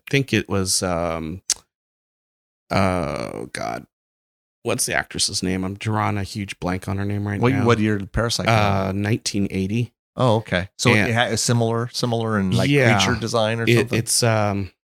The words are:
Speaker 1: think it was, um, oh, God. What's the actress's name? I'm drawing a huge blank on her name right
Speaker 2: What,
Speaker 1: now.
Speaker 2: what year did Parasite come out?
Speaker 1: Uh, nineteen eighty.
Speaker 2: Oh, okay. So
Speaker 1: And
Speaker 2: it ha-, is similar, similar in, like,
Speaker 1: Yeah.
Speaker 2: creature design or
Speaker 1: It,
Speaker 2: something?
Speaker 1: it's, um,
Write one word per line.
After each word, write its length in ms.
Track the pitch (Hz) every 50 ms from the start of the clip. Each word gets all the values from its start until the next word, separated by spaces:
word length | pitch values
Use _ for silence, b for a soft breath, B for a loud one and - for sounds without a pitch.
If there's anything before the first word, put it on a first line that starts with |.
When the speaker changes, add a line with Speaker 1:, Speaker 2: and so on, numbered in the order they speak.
| - -
Speaker 1:
think 220 | - 139 131 - 113
it 140 | 104 - -
was, 340 | 101 98 95 95 - -
um, 600 | - 90 87 82 85 85 82 82 80 78 87 95 _ - - - _ _ _ _ _ _ _ _ _ _ _ _ _ _ _ _ _ _ _ _ _ -
oh, 800 | - 98 98 92 92 90 76 71 71 - 58 - - 55 60 -
God. 340 | - - 52 57 57 64 - _ _ _ _ _ _ _ _ _ _ _ _ _ _ _
What's 240 | - 113 110 127 -
the 80 | - 82
actress's 480 | 67 - - - 90 - - 98 -
name? 220 | 95 92 92 92 92
I'm 100 | 95 101
drawing 420 | 104 - 113 107 107 104 104 104 101
a 60 | 98
huge 340 | - - 107 101 101 - -
blank 300 | - 90 92 92 - 104
on 100 | 98 98
her 60 | 101
name 220 | 101 101 101 101
right 140 | 104 101 101
Speaker 2:
What, 120 | 117 127
Speaker 1:
now. 120 | 135 135 123
Speaker 2:
what 140 | 120 117 107
year 200 | 107 107 107 101
did 120 | 98 -
Parasite 360 | - 110 113 117 - - -
come 80 | 110 113
out? 320 | 107 104 101 98 98 95 95
Speaker 1:
Uh, 40 |
nineteen 540 | 95 101 104 104 117 - - - - 101 98 -
eighty. 420 | - 95 95 95 107 120 120 - _ _ _ _ -
Speaker 2:
Oh, 200 | - 127 123 107
okay. 340 | 113 - - 95 90 92 - _
So 140 | - - 117
Speaker 1:
And 200 | 110 107 95 -
Speaker 2:
it 40 | 110
ha-, 120 | 117 120
is 140 | 101 110 -
similar, 480 | - - 120 117 117 113 117 117 117 120
similar 460 | - - - 120 117 117 113 110 110 101
in, 100 | 95 92
like, 180 | - 92 92 139
Speaker 1:
Yeah. 300 | 143 143 127 113 107 98 95
Speaker 2:
creature 160 | 98 120 113
design 400 | 120 107 117 117 107 107 113 117
or 40 | 113 110
Speaker 1:
It, 80 | 120
Speaker 2:
something? 220 | 113 107 117 113 110
Speaker 1:
it's, 240 | 110 - - - 123
um, 480 | 113 110 110 104 104 98 98 98 92 _ _ _